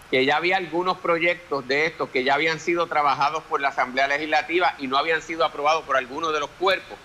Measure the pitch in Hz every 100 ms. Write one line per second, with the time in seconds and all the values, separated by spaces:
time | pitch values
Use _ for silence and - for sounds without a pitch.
0 | - 131 135 151 175 190 170 160 180 180
1 | 175 170 170 170 - 139 123 139 160 -
2 | 135 131 127 143 160 160 180 175 165 151
3 | 147 135 143 156 - 156 139 - 127 127
4 | 139 143 156 156 147 170 170 - 135 139
5 | 160 160 - 165 156 143 143 160 151 135
6 | 123 139 165 151 143 - 185 185 - 107